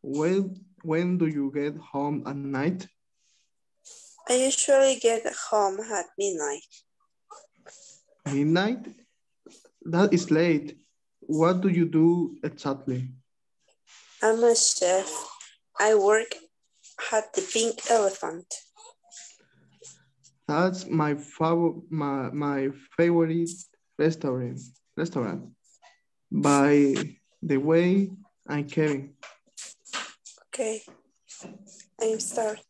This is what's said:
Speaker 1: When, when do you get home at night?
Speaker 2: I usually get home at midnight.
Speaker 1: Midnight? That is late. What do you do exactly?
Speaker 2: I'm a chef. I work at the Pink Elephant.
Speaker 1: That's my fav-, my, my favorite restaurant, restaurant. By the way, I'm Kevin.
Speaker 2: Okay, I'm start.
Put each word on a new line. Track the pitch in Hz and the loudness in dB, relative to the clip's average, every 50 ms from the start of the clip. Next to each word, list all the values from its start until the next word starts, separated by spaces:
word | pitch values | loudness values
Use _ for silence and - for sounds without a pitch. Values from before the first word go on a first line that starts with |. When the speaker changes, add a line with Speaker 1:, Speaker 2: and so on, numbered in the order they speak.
Speaker 1:
When, | - - 135 147 156 170 185 196 196 185 - - - _ _ _ _ | -10 -6 -4 -2 0 0 2 0 0 -2 -6 -14 -20 _ _ _ _
when | 165 156 165 175 180 180 175 | -4 -2 0 0 0 0 0
do | 170 | 0
you | 156 151 147 139 139 139 | 0 0 -2 -4 -4 -4
get | 147 143 147 147 | -4 -4 -4 -6
home | 160 - - - 139 139 143 151 147 - | -8 -16 -10 -6 -6 -4 -4 -4 -6 -6
at | - 139 | -8 -10
night? | 143 139 139 139 131 139 165 190 185 - - _ _ _ _ _ _ _ _ _ _ _ _ _ _ _ _ _ _ _ - - - - - - _ - - | -8 -8 -6 -4 -2 -2 -2 -4 -4 -10 -16 _ _ _ _ _ _ _ _ _ _ _ _ _ _ _ _ _ _ _ -20 -20 -20 -20 -20 -20 _ -4 0
Speaker 2:
I | 247 | 0
usually | 254 262 269 269 - - - 277 269 269 269 262 | 2 2 2 0 0 2 4 6 6 6 6 4
get | 240 - 233 226 220 226 - - - - - | 4 2 2 2 2 -2 -6 -8 -8 -6 0
home | - 214 202 196 190 196 | 2 2 2 2 0 -4
at | 220 226 220 196 170 - _ | -8 -6 -4 -6 -6 -6 _
midnight. | - 196 - 370 - 147 143 143 - - _ - - _ _ _ _ _ _ _ _ _ _ - - _ _ _ _ _ - - - - - - _ _ _ _ _ _ 143 139 | -4 -4 -4 -2 -2 -4 -4 -4 -6 -10 _ -20 -20 _ _ _ _ _ _ _ _ _ _ -20 -20 _ _ _ _ _ -20 -20 -20 -20 -20 -20 _ _ _ _ _ _ -4 -2
Speaker 1:
Midnight? | 139 143 151 165 175 190 214 247 247 - - - _ _ _ _ _ _ _ _ _ _ - - - _ _ _ _ - | 0 2 2 2 2 2 0 -2 -4 -8 -16 -20 _ _ _ _ _ _ _ _ _ _ -20 -20 -20 _ _ _ _ -10
That | 175 165 170 196 208 - | -4 2 2 4 4 4
is | 170 - - | 2 2 2
late. | 156 156 170 175 160 147 143 - - - _ _ _ _ _ _ _ _ | 2 4 4 4 2 0 0 -6 -14 -16 _ _ _ _ _ _ _ _
What | - - 156 151 160 170 185 180 | -8 -4 0 2 2 2 2 2
do | 185 190 | 2 2
you | 175 170 170 | 2 2 2
do | 156 147 160 160 170 170 175 165 - - - - | 2 4 4 6 6 4 2 0 -4 -6 -8 -10
exactly? | 151 - - - 143 135 135 - - 127 127 127 127 - - _ _ _ _ _ _ _ _ _ _ _ _ _ _ - - _ _ - - - | -10 -10 -6 -6 -6 -6 -6 -6 -6 -6 -4 -6 -8 -12 -18 _ _ _ _ _ _ _ _ _ _ _ _ _ _ -20 -20 _ _ -12 -2 0
Speaker 2:
I'm | 220 220 226 233 | 0 2 4 4
a | 240 233 | 4 4
chef. | 233 - - - - 185 175 185 190 196 - - - - - - - - - - _ _ _ _ - | 4 2 0 0 0 0 0 0 0 0 -4 -8 -10 -12 -14 -18 -20 -20 -20 -20 _ _ _ _ 0
I | 202 214 220 | 2 4 4
work | 208 196 202 214 220 226 233 - - - _ _ _ _ _ _ _ _ - - - - - 226 | 6 6 6 4 4 2 -2 -10 -14 -14 _ _ _ _ _ _ _ _ -20 -14 -12 -8 -2 -2
at | 220 214 - - | -2 -2 -2 -6
the | - - | -6 -6
Pink | - - 226 226 233 226 - - - | -4 -2 -2 -2 -2 -4 -6 0 2
Elephant. | 233 226 208 196 190 - - 170 160 170 180 _ - - - _ _ _ 453 480 _ _ _ 698 698 719 698 - - _ _ _ _ _ 1077 _ _ _ - - - _ _ _ _ _ _ _ _ _ _ | 2 4 4 2 -2 -4 -10 -10 -10 -10 -14 _ -16 -16 -16 _ _ _ -20 -20 _ _ _ _ -20 -20 -20 -20 -20 _ _ _ _ _ _ _ _ _ -20 -20 -20 _ _ _ _ _ _ _ _ _ _
Speaker 1:
That's | - 151 151 175 185 185 185 - | -4 0 2 2 0 0 -4 -6
my | - - 165 151 147 147 | -2 0 0 0 0 -2
fav-, | 143 143 - - - 160 160 170 170 170 165 165 - - - | -4 -6 -16 -6 -2 0 0 2 2 2 0 -2 -4 -12 -8
my, | 160 160 147 139 139 139 131 - | -6 -4 -4 -4 -4 -4 -6 -6
my | 135 147 147 143 143 135 135 135 135 - - _ - | -6 -4 -4 -2 -2 -2 -2 -4 -6 -8 -20 _ -2
favorite | - 170 170 170 170 165 160 165 170 170 165 170 - - _ _ _ _ _ _ - | 0 2 2 4 2 2 2 0 -2 -2 -4 -6 -12 -18 _ _ _ _ _ _ 0
restaurant, | 147 160 160 156 - 143 127 127 127 120 127 127 - - - _ _ _ _ | 0 0 0 0 -4 -4 -4 -4 -4 -6 -8 -12 -14 -18 -20 _ _ _ _
restaurant. | - 160 165 - 139 120 104 87 - - - - _ _ _ _ _ _ - _ _ _ _ _ _ _ _ - | -6 -6 -4 -4 -4 -4 -4 -4 -8 -10 -14 -20 _ _ _ _ _ _ -20 _ _ _ _ _ _ _ _ -4
By | - 143 143 143 143 139 143 147 147 143 139 135 - - 151 - _ _ _ _ _ - | 0 2 4 4 4 6 6 6 6 6 4 2 0 -4 -6 -10 _ _ _ _ _ -4
the | 165 147 135 | -2 -2 0
way, | 139 151 160 170 175 175 185 196 196 185 185 - - _ _ _ _ - | 2 2 2 4 4 4 2 2 0 -2 -4 -14 -20 _ _ _ _ -8
I'm | 147 147 143 | -6 -6 -6
Kevin. | 143 - - 156 151 143 135 135 139 - _ - - - _ _ _ _ - - - - _ _ - - - - - - _ _ - - _ _ | -4 -2 0 0 0 0 -4 -6 -12 -16 _ -20 -20 -20 _ _ _ _ -20 -20 -20 -20 _ _ -12 -12 -12 -12 -12 -16 _ _ -20 -20 _ _
Speaker 2:
Okay, | _ - - 226 220 220 220 - - - _ _ _ _ _ _ _ - - - - - - - - - - - _ _ - | _ -8 -6 -6 -4 -6 -8 -10 -18 -20 _ _ _ _ _ _ _ -20 -20 -20 -20 -20 -20 -20 -20 -20 -20 -20 _ _ -4
I'm | 226 220 220 220 | -2 -2 -2 -2
start. | - - - - 226 214 214 214 _ _ | -4 -6 -4 -4 -4 -4 -6 -8 _ _